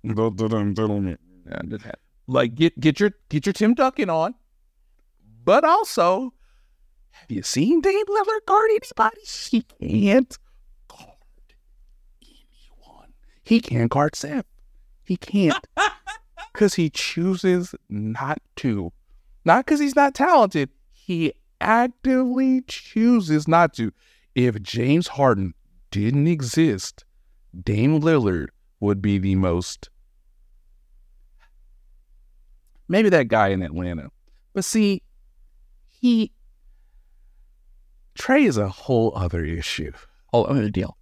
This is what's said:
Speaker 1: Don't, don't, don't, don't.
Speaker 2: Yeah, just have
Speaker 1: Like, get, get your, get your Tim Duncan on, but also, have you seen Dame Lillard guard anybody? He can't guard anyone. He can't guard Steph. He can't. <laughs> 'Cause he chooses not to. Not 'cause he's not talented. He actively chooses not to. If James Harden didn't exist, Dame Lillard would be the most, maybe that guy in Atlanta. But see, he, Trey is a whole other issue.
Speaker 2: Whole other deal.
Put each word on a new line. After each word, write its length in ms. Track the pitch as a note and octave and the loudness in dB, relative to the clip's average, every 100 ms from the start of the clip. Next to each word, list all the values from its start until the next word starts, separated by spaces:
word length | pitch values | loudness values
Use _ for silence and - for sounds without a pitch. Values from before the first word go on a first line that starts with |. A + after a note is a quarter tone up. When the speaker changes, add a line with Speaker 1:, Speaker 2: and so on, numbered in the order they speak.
Speaker 1:
Don't, 320 | A2 A2 A2+ | -6 -2 -2
don't, 140 | F#2+ A2 | -2 -4
don't, 220 | A2 G#2 | -2 -2
don't. 440 | G2 A2 G#2 F#2+ D#2+ _ _ - | -2 -2 -2 -4 -8 _ _ -16
Speaker 2:
Yeah, 140 | - - | -12 -10
just 160 | - | -12
have 120 | - - _ _ - | -14 -18 _ _ -4
Speaker 1:
Like, 280 | C3 B2 | 0 0
get, 240 | A#2+ E3 - | 0 0 2
get 200 | D#3 D3 | 0 2
your, 100 | G#3 - _ | -2 -2 _
get 160 | D3+ | -4
your 80 | G3 | -4
Tim 220 | F#3+ G#3+ | 0 2
Duncan 340 | A#3+ C4 - G3 | 2 0 0 -4
on, 260 | D#3+ E3+ B3 _ _ _ _ _ _ _ _ _ - | -2 -2 -6 _ _ _ _ _ _ _ _ _ -6
but 200 | - A3 | 4 4
also, 680 | D#4+ F#4 A4 - E3+ F#3 B3+ _ _ _ _ _ _ _ _ | 6 2 0 0 2 0 -4 _ _ _ _ _ _ _ _
have 200 | - _ | -20 _
you 120 | G2+ | -8
seen 380 | - B2 F#3 E4 | -4 -2 2 2
Dame 240 | E4+ G4 G#4 | 2 0 -2
Lillard 380 | G#4 G4 A4 - | -2 -2 -4 0
guard 240 | G4+ A4 | 2 2
anybody? 500 | A4 - - A3 - | 0 -4 -2 -2 -2
He 380 | - - - A3+ | -16 -14 -2 -2
can't 760 | - _ - A3 G3+ A#3 C4 - _ _ - - _ | -2 _ -2 0 4 4 2 -8 _ _ -20 -20 _
guard 300 | - - _ _ _ _ _ _ _ - _ _ _ | -20 -20 _ _ _ _ _ _ _ -20 _ _ _
anyone. 920 | _ _ _ _ - - _ - - _ _ _ | _ _ _ _ -20 -20 _ -20 -20 _ _ _
He 160 | - A#3 | 2 2
can't 300 | - A#2+ A#2 | 2 -2 0
guard 240 | C#3 D3+ | 0 -2
Steph. 300 | - C#3+ C#4+ - _ - - _ _ | -2 -8 -8 -8 _ -20 -20 _ _
He 140 | - F#3 | -8 -8
can't. 400 | - G3+ F#3+ F#4+ - - | -4 0 2 0 -6 -2
<laughs> 760 | G4+ - - G#4+ _ - - | -2 -4 -18 -18 _ -20 -20
'Cause 220 | - G#3 | 0 0
he 140 | - D#3+ | 2 -4
chooses 840 | - - - F3+ F#3 F#3+ F3+ F3+ - _ | -4 -8 -4 -4 -2 0 -2 -4 -14 _
not 480 | G#2 G#2+ A2+ C3+ D3+ _ - | -8 -8 -8 -8 -10 _ -6
to. 360 | C3 G#2 F2 _ _ - _ - | -4 -4 -6 _ _ -20 _ -8
Not 220 | - G3+ B3 | 2 2 4
'cause 120 | D4 | 0
he's 160 | C#4+ C4+ | 0 2
not 180 | C#4+ | 0
talented. 560 | C4+ D4 D#4+ G#3 E3 C#3 _ _ | 2 2 4 4 0 -4 _ _
He 420 | _ - E3+ D#3 - _ _ | _ -8 -2 -2 -4 _ _
actively 1000 | - A3+ B3 - C4 C4 B3+ B3+ C4 C4 B3+ | 0 0 0 -4 -2 0 0 0 0 0 -2
chooses 800 | - - - A#3 A#3+ E3+ D3+ D3+ | -16 -8 0 2 2 2 0 2
not 260 | E3 E3+ | 4 2
to. 180 | - A2 - _ _ _ | 0 -6 -6 _ _ _
If 280 | - B2 G#2+ | 0 0 0
James 460 | F#2+ A#2 B2 D#3 F3 | -8 -4 2 2 0
Harden 440 | - C3+ G2+ F#2 - _ _ _ | 0 2 2 -2 -8 _ _ _
didn't 360 | G2 G#2 C#3 D3+ | -2 0 2 0
exist, 760 | E3 B2+ D#3 D#3+ G2 - - _ _ _ _ _ F2 | 0 -2 0 2 0 -6 -16 _ _ _ _ _ -10
Dame 380 | F2+ G#2 B2+ D#3 | -4 0 2 2
Lillard 480 | D#3 D#3 G#2+ F2 - _ _ _ | 2 2 2 -2 -6 _ _ _
would 200 | G2+ G2 | -2 0
be 160 | G#2 G2+ | 0 0
the 180 | F#2+ F#2+ | 0 0
most, 520 | F#2 F2 F2+ - - _ _ _ _ _ _ _ _ _ _ _ _ _ _ _ _ _ _ _ _ - _ _ _ _ _ _ _ _ - | 2 0 -4 -14 -20 _ _ _ _ _ _ _ _ _ _ _ _ _ _ _ _ _ _ _ _ -20 _ _ _ _ _ _ _ _ -2
maybe 200 | F#3 G#3+ | 2 4
that 200 | F3 A#2+ | 4 2
guy 200 | A2 G2+ | 2 2
in 140 | F#2+ | 0
Atlanta. 480 | F2 D#2 F2+ E2 C2+ _ _ _ _ | -4 -6 -6 -8 -12 _ _ _ _
But 120 | - | -8
see, 380 | F#3 A3 G#3 F#3+ _ _ _ _ - _ _ _ _ | -2 0 2 0 _ _ _ _ -20 _ _ _ _
he, 440 | _ B3 A#3 A3 _ - _ - _ _ - _ _ _ _ _ _ _ - _ _ _ | _ 0 2 0 _ -20 _ -20 _ _ -20 _ _ _ _ _ _ _ -20 _ _ _
Trey 300 | - - C4+ | -12 0 2
is 120 | B3+ A#2 | 4 2
a 120 | G2+ | -4
whole 440 | - - B2 A2+ - | -6 -2 0 0 -2
other 280 | F2+ E2+ | -4 -4
issue. 480 | D#2 E2 - - D2+ - - _ _ | -4 -6 -6 -8 -10 -14 -20 _ _
Speaker 2:
Whole 180 | A#2+ - | 0 2
other 240 | C#3 G#2+ | 0 -2
deal. 260 | G2 F#2+ - | -4 -6 -10